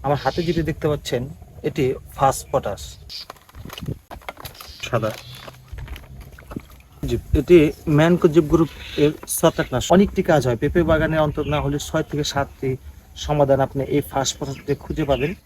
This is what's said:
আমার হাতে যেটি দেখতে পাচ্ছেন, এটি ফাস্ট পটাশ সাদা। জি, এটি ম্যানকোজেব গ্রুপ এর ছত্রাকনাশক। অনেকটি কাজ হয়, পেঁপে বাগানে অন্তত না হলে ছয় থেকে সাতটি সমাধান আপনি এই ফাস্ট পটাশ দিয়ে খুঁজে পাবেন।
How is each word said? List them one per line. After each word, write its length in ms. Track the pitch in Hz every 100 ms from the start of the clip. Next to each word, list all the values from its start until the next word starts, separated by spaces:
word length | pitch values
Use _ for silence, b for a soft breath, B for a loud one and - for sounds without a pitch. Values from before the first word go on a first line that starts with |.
আমার 140 | 139 143
হাতে 160 | 139 - 170
যেটি 160 | 170 151
দেখতে 160 | 151 120
পাচ্ছেন, 320 | 113 - 123 127 160 - - -
এটি 160 | - 131 135 - -
ফাস্ট 260 | 135 - -
পটাশ 280 | 135 113 98 - - - - - - _ - - - - - _ - - - - - - - -
সাদা। 240 | 120 107 - - - - - - - - - - - - - - - - - - - 139
জি, 80 | 120 - 160
এটি 180 | 135 175 151 - - 147
ম্যানকোজেব 460 | 160 175 180 151 151
গ্রুপ 180 | 151 160 - - -
এর 80 | 147 156 - -
ছত্রাকনাশক। 520 | 165 - 156 127 - 175
অনেকটি 240 | 196 - 185
কাজ 100 | 156 123
হয়, 120 | 113
পেঁপে 180 | 147 180 165
বাগানে 260 | 160 156 156 151
অন্তত 200 | 143 143
না 40 | 147
হলে 140 | 139 143 -
ছয় 160 | 160 156
থেকে 140 | 147 147
সাতটি 380 | 139 139 - 131 131 b b b -
সমাধান 340 | - 147 139 135 135
আপনি 160 | 139 135 147
এই 60 | 143
ফাস্ট 220 | 139 135 -
পটাশ 180 | 143 139 -
দিয়ে 120 | 143
খুঁজে 200 | - 151 147
পাবেন। 220 | 131 143 202